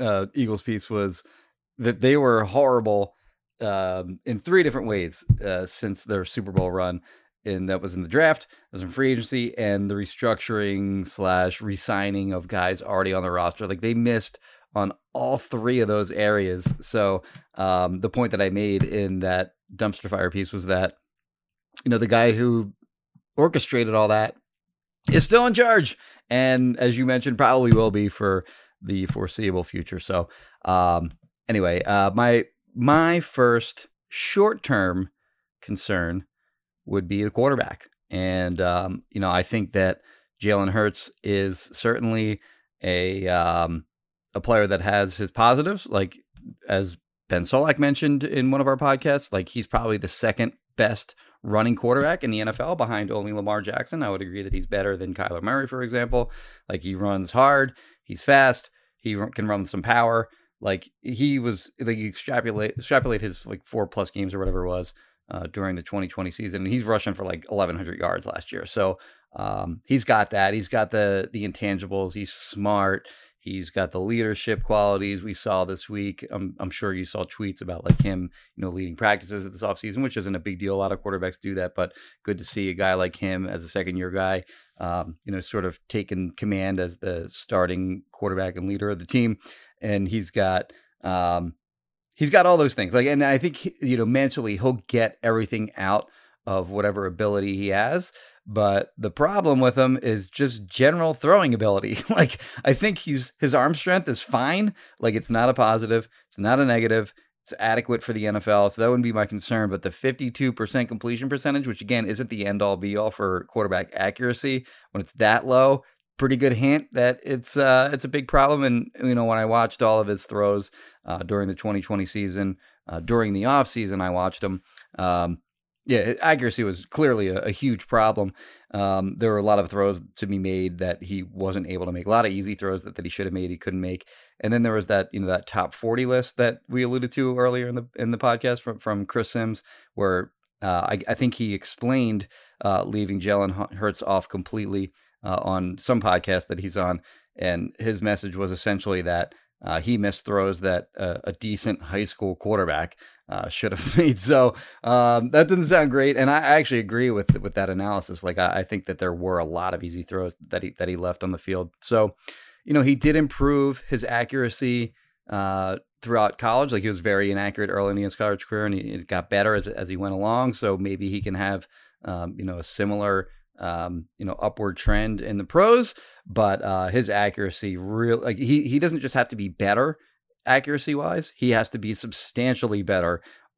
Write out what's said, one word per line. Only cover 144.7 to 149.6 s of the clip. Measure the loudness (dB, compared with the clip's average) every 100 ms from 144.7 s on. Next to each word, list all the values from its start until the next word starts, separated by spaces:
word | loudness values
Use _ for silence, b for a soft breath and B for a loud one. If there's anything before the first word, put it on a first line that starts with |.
| -4 -6 _ _ _
uh, | -4 -2
on | 0 -2 -2 -4
some | -2 0
podcast | 2 2 2 -2 -2
that | -8
he's | -6 -2
on, | -2 -4 b b b -6
and | -4 -2 -6 -6
his | -4 -2
message | -2 -2 -4 -6
was | -6
essentially | -4 -4 -4 -2 -2
that, | 0 -2 -2 b b _